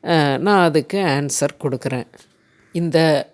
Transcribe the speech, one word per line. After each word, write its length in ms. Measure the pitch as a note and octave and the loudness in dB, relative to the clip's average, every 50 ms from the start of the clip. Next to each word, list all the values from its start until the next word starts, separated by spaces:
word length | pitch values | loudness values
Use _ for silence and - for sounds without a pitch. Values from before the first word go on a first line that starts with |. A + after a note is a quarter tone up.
| - | -2
அ, 340 | E3 E3+ D#3+ D3 C#3+ C3+ | 0 2 2 2 2 0
நான் 260 | B2+ D3+ G3+ G#3 F#3+ F3 | 0 0 2 2 4 2
அதுக்கு 360 | E3 D3 D#3 C3+ - - G3 | 2 2 0 -2 -2 -4 -2
ஆன்சர் 600 | G3 E3 C3+ C#3 D3 C#3 C3 - C#3+ C#3+ - _ | -2 0 0 -2 -2 -4 -4 -4 -4 -4 -4 _
கொடுக்குறேன். 440 | - C#3 C3 B2 - C3 B2+ B2 A2+ _ - - - _ _ _ _ _ _ _ _ _ | -6 -6 -6 -4 -6 -6 -6 -6 -8 _ -18 -20 -20 _ _ _ _ _ _ _ _ _
இந்த 560 | - F3 E3+ E3 D3+ D#3+ E3 D#3+ D3+ C#3 - - | -6 -4 -4 2 2 2 4 4 2 0 -2 -6